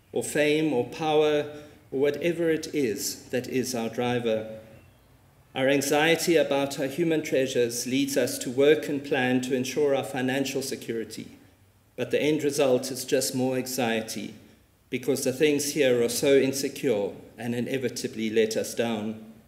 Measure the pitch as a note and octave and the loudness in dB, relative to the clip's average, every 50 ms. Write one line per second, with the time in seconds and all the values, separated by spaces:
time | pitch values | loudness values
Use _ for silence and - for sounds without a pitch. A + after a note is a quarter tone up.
0 | _ _ - - D3+ - - D3+ D3 D3 D3+ D#3 D#3+ D#3 C3 A#2+ A#2+ - - - | _ _ -6 -6 -6 -2 0 0 2 2 2 2 2 2 0 0 -2 -2 -6 -4
1 | D#3+ D#3 D3+ D#3 D3+ D3+ D3 D3 - - - - - - - - - - C#3 C3+ | -2 2 4 4 4 4 2 0 -2 -4 -8 -14 -16 -20 -20 -20 -14 -8 -2 0
2 | D3 D3 C#3+ - - F3 E3 E3 E3+ D#3+ D#3 D#3 D#3 - - D3 C3+ A2 - - | 0 0 0 0 -2 -2 0 0 0 0 0 0 -2 -4 -2 0 0 0 -2 -2
3 | - - - - - - C3+ B2 B2+ - - B2+ A2+ - B2 A2+ A2+ A#2 - B2+ | -6 -6 -8 -10 -8 -6 -4 -4 -4 -2 -2 -2 -2 -2 -4 -4 -4 -4 -4 -2
4 | B2 A#2+ B2 A#2+ A#2 A2+ A2 G#2+ G#2+ - - - - - - - - - - _ | -2 0 0 0 0 0 0 0 -2 -6 -12 -14 -16 -20 -20 -20 -20 -20 -20 _
5 | _ _ - _ _ _ _ _ _ _ - C3+ C3+ C3+ C#3+ C#3 C#3 C#3+ D3 D3 | _ _ -20 _ _ _ _ _ _ _ -4 0 2 4 4 2 2 2 2 4
6 | D#3 E3 E3 D#3+ - F3+ E3 D3 C#3 - C#3 C#3 C#3 C3+ - D#3+ C3+ C3 - E3+ | 6 4 4 4 4 4 4 4 4 4 2 0 0 -2 -2 -4 -4 -4 -2 -2
7 | - E3 D#3+ D#3 - - D#3 C3 C3+ A#2+ - B2 A#2+ A#2 A#2 A2+ G#2+ B2 C3 C#3 | 0 0 0 0 0 0 0 0 0 2 2 0 0 0 -2 -4 -4 -2 0 0
8 | C#3 C3+ - C#3 B2 - - - - C3+ A#2+ C3+ C#3+ D3 D#3 D3 - E3 D3 C3+ | 0 2 2 0 0 0 -2 -4 -6 -2 2 4 6 6 6 4 2 -2 -4 -6
9 | - - D3+ C3+ B2+ B2+ B2+ B2+ B2+ B2+ B2+ B2 B2 - - D#3 D3 C#3 C#3 C3 | -4 -2 0 0 2 2 2 2 0 0 -2 -2 -2 -2 0 0 2 2 2 0
10 | B2 - - B2+ B2+ C3 C3 C#3 C3 - - C3+ C3 - A#2 - - - A2+ A2+ | 0 -4 -4 -4 -2 -2 0 -2 -2 -2 -4 -4 -4 -4 -8 -8 -6 -6 -6 -6
11 | G#2+ - - - - - - - - - _ _ _ _ _ _ _ _ _ - | -6 -8 -10 -14 -14 -14 -18 -20 -20 -20 _ _ _ _ _ _ _ _ _ -8
12 | A#2+ B2 - - C3+ D3+ D#3 C3+ C3+ C#3+ - D#3 C#3 C3 B2 - - - C3 B2 | -4 -2 0 0 2 2 2 2 0 0 2 2 4 4 4 2 2 -4 -6 -8
13 | - - D3 C3+ C3+ - - B2+ B2+ C3 C3 B2+ B2 - - C3+ A#2+ A2+ A2+ A2 | -4 -2 0 0 0 0 -2 -2 -2 0 -2 -2 -4 -4 -4 -2 0 0 0 -2
14 | A2 - - - D3+ - - - - - - _ _ _ _ _ _ _ C3+ B2 | -4 -6 -8 -10 -10 -10 -14 -18 -20 -20 -20 _ _ _ _ _ _ _ -8 -4
15 | - D3 C3 B2 - C3 B2 B2+ D#3+ D3+ C#3+ C3+ C#3 - - D#3+ C3+ B2+ B2 A#2+ | -2 -2 -2 0 0 -2 0 2 4 4 4 2 0 -2 0 2 4 4 4 4
16 | A#2 A#2 - - D3+ C#3 C#3 C3+ B2+ C3+ C3 - D3 C3 - - D3+ C3 A2 G2+ | 2 0 0 0 4 6 6 6 6 4 0 -2 -4 -4 -4 -2 0 0 0 0
17 | G2 F2 - - - - - G#2+ A#2+ A#2+ A#2 B2 A#2 - C3+ C3 A#2+ A2 - - | 0 -4 -6 -10 -16 -18 -14 -8 -6 -4 -4 -2 -2 -2 -2 -2 -2 -4 -4 -4
18 | - - - A2 A2+ A2 A2 A2+ G#2+ A2 - G#2+ G2+ - - - A#2 A#2 A2+ G#2 | -8 -8 -4 -4 -4 0 2 2 2 4 2 -2 -4 -2 -2 -2 -2 -2 -2 -2
19 | G#2 A2 A2 - - - - - - | -4 -6 -8 -10 -14 -18 -20 -20 -20